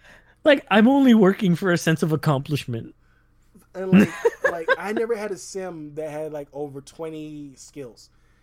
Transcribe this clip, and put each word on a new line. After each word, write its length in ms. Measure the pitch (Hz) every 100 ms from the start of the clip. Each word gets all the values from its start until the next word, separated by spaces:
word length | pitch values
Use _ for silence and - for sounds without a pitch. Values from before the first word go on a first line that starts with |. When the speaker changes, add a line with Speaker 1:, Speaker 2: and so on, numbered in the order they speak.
| _ - _ _
Speaker 1:
Like, 220 | 311 277 -
I'm 180 | 202 226
only 260 | 277 262
working 400 | 220 190 196 190
for 160 | 170 196
a 60 | 170
sense 240 | 175 160
of 100 | 165
accomplishment. 840 | 156 160 135 143 143 - 117 - _ _ _ _ _ _ _ _
Speaker 2:
And, 180 | 185 190
like, 180 | 185 - - -
Speaker 1:
<laughs> 220 | - 554
Speaker 2:
like, 180 | 170 160 523
I 140 | 185
never 220 | 226 226 214
had 140 | 208
a 60 | 180
sim 560 | - 190 185 165 151
that 160 | 147 156
had, 220 | 151 156
like, 160 | 151 147
over 280 | 147 147 139
twenty 720 | 139 - 160 156 151 147 143 131
skills. 540 | - 143 123 - - _ _ _